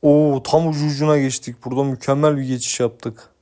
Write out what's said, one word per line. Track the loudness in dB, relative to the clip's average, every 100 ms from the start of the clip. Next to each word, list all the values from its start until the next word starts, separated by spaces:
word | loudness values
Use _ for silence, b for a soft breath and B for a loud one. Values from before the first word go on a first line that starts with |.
Oo, | 4 4 4 0
tam | 0 0 0
ucu | -2 -4
ucuna | 0 2 2
geçtik. | 0 -4 -10 -14
Burada | -8 -2
mükemmel | -2 -2 -2 2 2 2
bir |
geçiş | -2 -4 -4 -2
yaptık. | -2 -4 -12 -12 -20 _